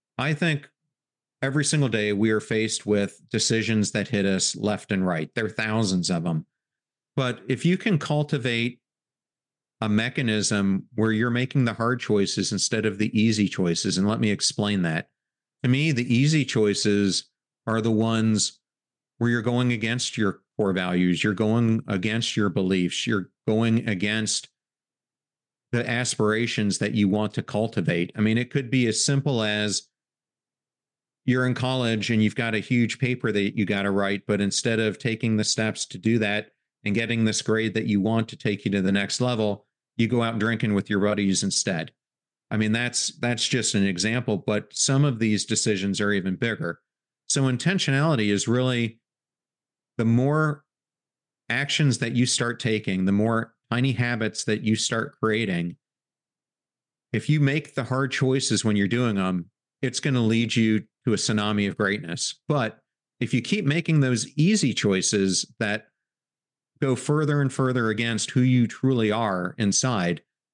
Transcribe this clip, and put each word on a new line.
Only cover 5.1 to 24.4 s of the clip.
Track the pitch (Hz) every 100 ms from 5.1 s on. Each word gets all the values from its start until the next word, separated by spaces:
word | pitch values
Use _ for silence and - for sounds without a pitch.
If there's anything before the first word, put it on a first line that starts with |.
| 82 78
There | - 107
are |
thousands | - 110 110 104 92 87
of | 87 85
them. | 78 - _ _ _ _ _ _ -
But | 127 117 -
if | 120
you | 170 185
can | 226 156
cultivate | - 151 147 143 123 117 120 120 _ _ _ _ _ _ _ _ _ _ 110
a |
mechanism | 107 120 151 120 107 98 104 98 95 - 113
where | 110
you're | 110 120
making | 120 127 143 120
the | 107
hard | 117 123
choices | - 104 98 - 92
instead | 101 - 110 107
of | 98
the | 107 110
easy | 113 107 98
choices. | - 87 85 101 90
And | 101
let | 120
me | 107
explain | 98 - - 104 101
that. | 87 80 - _ _ _ _ _
To | 123
me, | 131 160
the | 123 123
easy | 120 143 156
choices | 131 120 104 98 107 101 101 90 - _ _ _ -
are | 113
the | 113
ones | 110 113 113 110 107 - - _ _ _ _ _ _
where | 117
you're | 120
going | 113 120 123
against | 117 113 120 - -
your | 101 - _ -
core | 101
values, | 92 90 90 90 82
you're | 107 95
going | 107 117 113 113 -
against | 98 107 113 - 113
your | 104
beliefs, | 98 92 95 87 - 120
you're | 104 - _ -
going | 110 113 113 113
against | 98 104 110 104 -